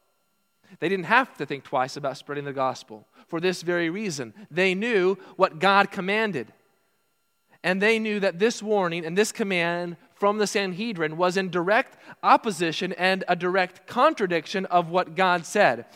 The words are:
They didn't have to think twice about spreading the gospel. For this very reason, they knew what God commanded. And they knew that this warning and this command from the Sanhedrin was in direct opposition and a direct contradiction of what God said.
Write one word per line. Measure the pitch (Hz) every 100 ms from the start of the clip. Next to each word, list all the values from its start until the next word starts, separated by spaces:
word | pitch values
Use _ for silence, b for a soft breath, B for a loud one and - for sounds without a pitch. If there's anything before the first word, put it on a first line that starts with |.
| _ _ _ _ _ _ _ 190
They | 160
didn't | 190 170
have | 233 262 -
to | 143
think | 143 -
twice | 139 131 147
about | 143 127
spreading | - 143 143
the |
gospel. | 135 131 120 - 107 _ b b
For | 165
this | 185 180
very | 165 175 165
reason, | 190 214 147 117 196 208
they | 151 190 185
knew | 233 214 180 190 B -
what | 185 151
God | 185 196 196
commanded. | 202 180 214 220 156 110 _ _ _ _ _ _ _ _ _ _ b
And | 170 185
they | 208 226
knew | 220 208
that | 190 170
this | 220 233
warning | 208 208 175 170 160
and | 180
this | 214
command | - 202 180 170 175 175 170 b
from | - 202 214
the | 202
Sanhedrin | 208 190 180 233 180 156 156
was | 180 185
in | 190
direct | 175 175 220 262 - B B
opposition | 190 277 233 160 170 151 127
and | - 185 190 -
a | 175
direct | 180 190 180 - -
contradiction | 233 294 302 190 170 - 190 190
of | 175 165
what | 180 180 165
God | 190 175 156
said. | 208 175 117 -